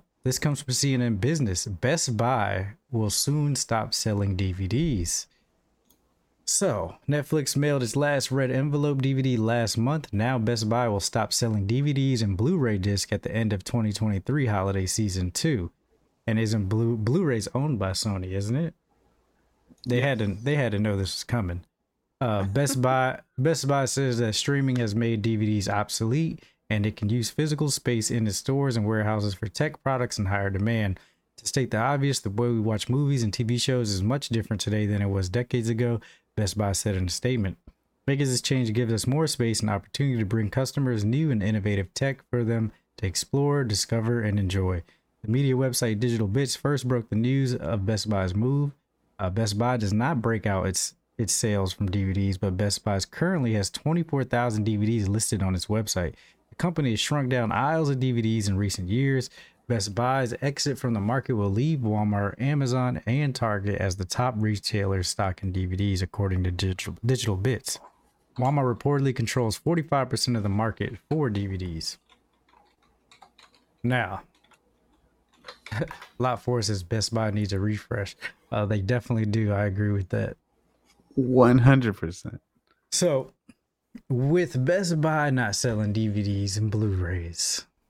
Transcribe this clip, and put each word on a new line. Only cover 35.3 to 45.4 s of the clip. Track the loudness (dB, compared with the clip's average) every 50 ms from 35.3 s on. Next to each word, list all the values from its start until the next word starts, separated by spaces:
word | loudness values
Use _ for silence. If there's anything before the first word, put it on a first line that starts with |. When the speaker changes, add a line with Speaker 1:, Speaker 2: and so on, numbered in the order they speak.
| -2 -2 -2 -2 -2 -2 0 0
Speaker 1:
ago," | 0 0 0 0 0 -2 -4 -10 -20 _ _ _ -4
Best | -2 -2 -2 0
Buy | 0 0 0
said | 0 0 0 0 0
in | 0 0 -2
a |
statement. | -2 -2 -2 0 0 0 0 -2 -4 -8 -14 -20 -20 _ _ _ _ _ -2
"Making | -2 0 2 2
this | 0 0 0
change | 0 0 0 0 0 0
gives | 0 0 0 0
us | 0 0 0
more | 0 0 2 0
space | 0 0 0 0 0 0 0
and | 0 0
opportunity | 0 -2 -4 -6 -4 -2 0 0 0 0
to | 0
bring | 0 0 0 0 0
customers | 0 -2 -2 -2 -2 0 0 0 0 2 2
new | 2 2 2 2 2
and | 2 2
innovative | 2 0 0 0 0 0 0 0 -2 -2
tech | -4 -2 -2 -2 -2 -6 -8 _
for | -2 0
them | 0 0 0 0 0 -2 -6 _ _ _ _
to | -6 -4
explore, | -4 -2 -4 -4 -2 0 0 2 2 2 2 0
discover, | 0 0 -2 -2 -2 -2 0 0 0 0 0
and | 0 0 0 0
enjoy." | 0 0 0 0 0 0 0 -2 -6 _ _ _ _ _ _ _
The | -4 0
media | 0 2